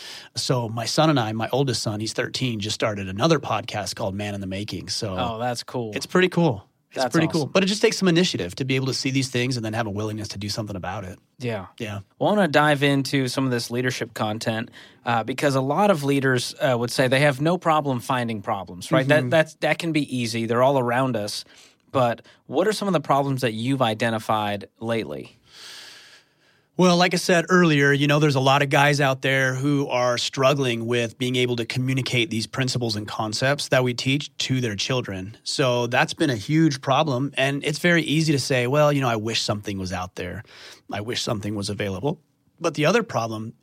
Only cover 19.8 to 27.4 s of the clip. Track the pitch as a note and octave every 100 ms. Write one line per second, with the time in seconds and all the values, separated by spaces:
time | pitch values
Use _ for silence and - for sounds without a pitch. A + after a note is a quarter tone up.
19.8 | E3+ D3+ C#3 B2+ A#2 A2+ A2+ A#2 C3 C#3
20.8 | A#2+ A#2+ C3 A2+ G#2 - - - - _
21.8 | _ C#3 B2 A2+ - _ - C3 G3 G#3
22.8 | G3+ E3 - C#3 C#3 C3 B2+ G#2+ A#2+ C3+
23.8 | A#2+ A2 A#2+ A2 - A2 G#2 G#2 - _
24.8 | A2+ A2+ D2+ C#2 - - _ - - -
25.8 | - - - - _ _ _ _ _ -
26.8 | F3+ F3 F3+ F3 - F3